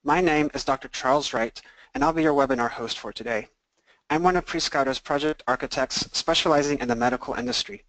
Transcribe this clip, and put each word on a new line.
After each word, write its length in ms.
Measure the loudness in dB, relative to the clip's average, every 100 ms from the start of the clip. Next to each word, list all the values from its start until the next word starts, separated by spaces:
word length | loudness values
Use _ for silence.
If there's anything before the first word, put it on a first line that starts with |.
My 180 | 2 2
name 280 | 4 4 0 -2
is 80 |
Doctor 240 | -2 -2 -4
Charles 460 | -2 2 2 2
Wright, 280 | -2 -2 -6 -20 -20 -12
and 100 | 0
I'll 100 | 2
be 100 | 4
your 100 | 4
webinar 380 | 4 4 2 0
host 260 | -2 -8 -8
for 160 | -10
today. 340 | -10 -4 -4 -6 _ _ _ _ _ _
I'm 140 | 2
one 120 | 4 2
of 100 | -2
Prescouter's 500 | -4 -2 0 0 -2
project 460 | -2 0 0 -4 -2
architects 640 | -2 -2 -4 -2 -4 -4
specializing 680 | -4 0 0 4 2 2 -2
in 80 | -2
the 80 | 0
medical 400 | 0 0 -4 -6
industry. 480 | -4 -4 -6 -12